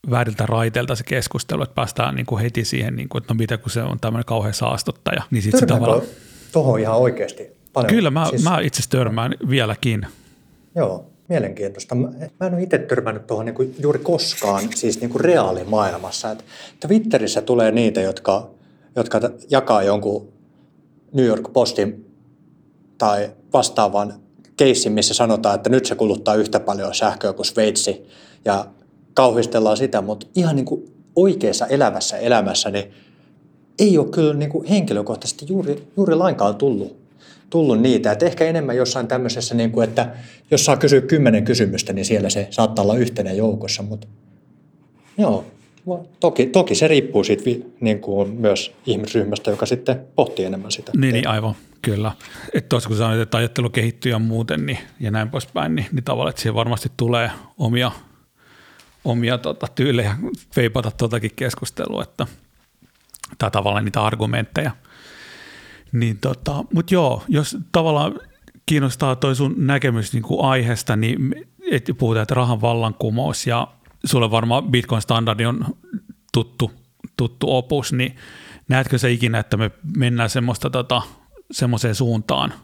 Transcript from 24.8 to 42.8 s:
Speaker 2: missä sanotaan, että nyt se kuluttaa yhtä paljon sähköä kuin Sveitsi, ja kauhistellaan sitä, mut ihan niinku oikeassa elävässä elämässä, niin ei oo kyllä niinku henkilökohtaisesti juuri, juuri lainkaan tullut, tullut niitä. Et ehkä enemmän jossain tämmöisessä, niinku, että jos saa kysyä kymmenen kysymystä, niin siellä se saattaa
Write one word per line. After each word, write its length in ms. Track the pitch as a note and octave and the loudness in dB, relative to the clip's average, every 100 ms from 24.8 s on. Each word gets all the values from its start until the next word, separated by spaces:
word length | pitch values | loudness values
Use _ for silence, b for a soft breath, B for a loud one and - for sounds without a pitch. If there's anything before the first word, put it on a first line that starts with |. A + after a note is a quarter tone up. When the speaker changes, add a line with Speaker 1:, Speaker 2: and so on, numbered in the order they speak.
| A2+ | 2
Speaker 2:
missä 220 | G#2+ G2 | 0 0
sanotaan, 420 | - A#2 G#2+ G#2+ G2+ | 2 2 2 2 0
että 140 | G#2+ | 2
nyt 160 | B2+ B2+ | 2 2
se 100 | G#2 | -2
kuluttaa 400 | A2 F#2 - G#2+ | 0 0 2 2
yhtä 240 | G#2+ G#2+ | 2 0
paljon 360 | - G2+ G2 - | -2 -4 -4 0
sähköä 380 | G#2+ G2+ G#2 | 0 0 -4
kuin 120 | F#2+ - | -4 -4
Sveitsi, 640 | - G#2+ G#2+ - F#2+ B B B B A2 | 0 0 2 -2 -4 B B B B -2
ja 200 | G2 G2 - _ _ _ | -2 -2 -14 _ _ _
kauhistellaan 640 | - B2+ A#2 A2 A2+ G#2+ G#2+ | 4 4 4 0 2 2 2
sitä, 240 | C3 A2 | 0 -2
mut 280 | G2 G#2 - - | -4 -8 -4 0
ihan 200 | E3+ C#3+ | 0 0
niinku 360 | B2+ - - - - - | -2 -6 -8 -20 -2 4
oikeassa 520 | F#3+ - A2 F#2+ A#2+ | 4 4 0 0 0
elävässä 500 | C#3 B2 F#2 - - | 2 2 2 -4 -2
elämässä, 520 | A#2 A#2+ G2 F2+ G#2+ | 2 2 2 -2 -2
niin 220 | G2+ G2+ b b b b b _ _ _ - | -4 -8 b b b b b _ _ _ 2
ei 180 | G#3+ E3+ | 6 6
oo 80 | C#3+ | 4
kyllä 280 | - D#3 | 2 2
niinku 320 | D3 D3 D#3+ - | 2 -2 -4 0
henkilökohtaisesti 760 | G3+ F3 G#2 G#2 A2 A#2+ - C#3+ | 0 2 -2 -2 -6 -8 -10 -4
juuri, 380 | F#3+ D3 D3 - - | -4 -2 -6 -6 0
juuri 180 | F#3+ D#3+ | 2 4
lainkaan 400 | F3+ - G2+ G#2 | 2 2 0 2
tullut, 440 | C#3 G#2 F#2+ - _ b b b b | 0 0 -4 -12 _ b b b b
tullut 320 | E3+ D3+ A2 | 0 4 4
niitä. 300 | B2+ A#2+ G#2+ | 4 4 2
Et 120 | G#2 | 2
ehkä 220 | E3+ - D#3+ | 2 2 0
enemmän 320 | E3 C#3+ A#2+ | 2 0 0
jossain 300 | B2 C3 A#2 | 0 -2 -2
tämmöisessä, 480 | B2+ B2 A#2+ A2+ A#2 | -2 -2 -4 -2 0
niinku, 260 | A2+ A2+ | 0 2
että 340 | A2+ A2+ A#2+ B B B B | 0 2 -2 B B B B
jos 140 | C#3+ - | 2 4
saa 120 | C#3 | 4
kysyä 240 | D3 C#3 | 6 4
kymmenen 440 | C3 D#3+ C3 A2 G#2 | 4 4 4 4 2
kysymystä, 480 | A2+ G2+ F#2 - | 2 2 0 -4
niin 120 | G2 F#2+ | -4 0
siellä 240 | G#2+ G2+ | 0 0
se 180 | G#2 G2 | -2 -4
saattaa 340 | - A2 A2+ | 0 0 2